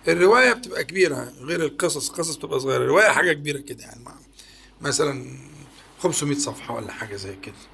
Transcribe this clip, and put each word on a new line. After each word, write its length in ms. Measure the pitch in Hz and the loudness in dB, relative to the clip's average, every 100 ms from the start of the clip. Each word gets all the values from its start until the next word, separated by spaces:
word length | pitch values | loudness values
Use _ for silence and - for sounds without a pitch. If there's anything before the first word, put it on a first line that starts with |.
| - | 0
الرواية 440 | 170 180 240 254 | 4 6 8 6
بتبقى 320 | 233 180 - | 2 -4 -8
كبيرة 480 | 160 185 175 135 123 - | -4 2 2 2 -8 -12
غير 240 | 131 175 | -6 -2
القصص، 460 | 151 143 175 143 - | -2 0 -2 -2 -6
القصص 260 | - 165 151 | -4 -6 -6
بتبقى 240 | - 135 | -4 -2
صغيرة، 220 | 135 127 | 0 0
الرواية 260 | 120 165 214 | 4 6 6
حاجة 240 | - 180 | 4 2
كبيرة 260 | 151 143 143 | 0 -4 -8
كده 240 | - - | -8 -14
يعني، 220 | - 120 | -14 -20
ما-، 180 | 120 - - - - - - _ | -20 -20 -20 -20 -20 -20 -20 _
مثلًا 580 | 143 135 151 131 127 131 - - - - - - | -4 0 0 -2 -12 -16 -18 -20 -20 -20 -20 -4
خمسمية 400 | 175 160 147 143 | -2 0 -2 -2
صفحة 360 | 127 107 - | -2 -6 -8
ولا 180 | 117 104 | -8 -8
حاجة 240 | - 110 101 | -10 -10 -10
زي 200 | 95 95 | -10 -12
كده. 180 | - 98 - | -16 -18 -20